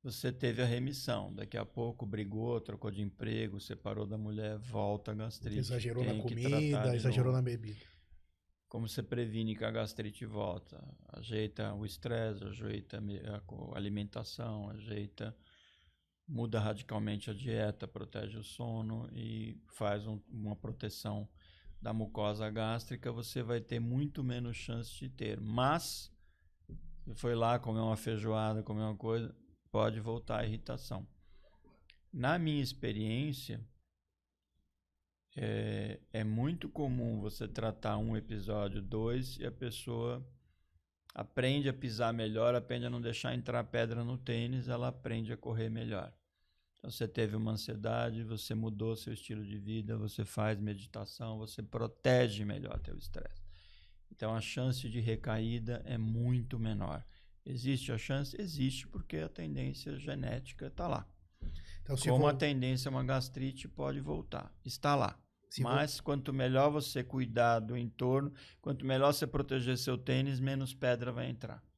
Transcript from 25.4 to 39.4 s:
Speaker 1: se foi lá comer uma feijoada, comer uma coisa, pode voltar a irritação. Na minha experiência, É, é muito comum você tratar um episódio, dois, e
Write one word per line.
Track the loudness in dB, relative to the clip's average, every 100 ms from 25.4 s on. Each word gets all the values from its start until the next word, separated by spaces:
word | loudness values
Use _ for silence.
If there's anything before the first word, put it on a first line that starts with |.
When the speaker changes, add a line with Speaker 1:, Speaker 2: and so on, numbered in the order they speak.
| 0 4 6 4 0 -8 -10 -18 -20 _ -20 _ -12 -10 -10 -10 -8
Speaker 1:
se | -2
foi | 2 4
lá | 6 4
comer | 2 2
uma | 4 2
feijoada, | 2 0 2 4 4 2
comer | 0 0
uma | 0 -2
coisa, | 0 0 0 -8 -20 -20 _
pode | 4 4 2
voltar | -2 -4 -2 0
a | 0
irritação. | -2 -4 -6 -4 -6 -8 -16 -20 -20 -20 -20 -20 -20 _ -20 _
Na | 0 2 4
minha | 4 2
experiência, | 0 -2 -2 0 0 0 0 -4 -6 -8 -10 _ _ _ _ _ _ _ _ _ _ _ _ _ _ _ _ -4
É, | -2 0 0 -2 -4 -8 -8
é | -2
muito | 0 2 2 0 -4
comum | -2 0 0 0 0
você | -2 -4 -6
tratar | -2 -2 -2 0 0
um | 2 0
episódio, | -2 -4 -2 0 0 -2
dois, | -2 0 2 0 -2
e | -4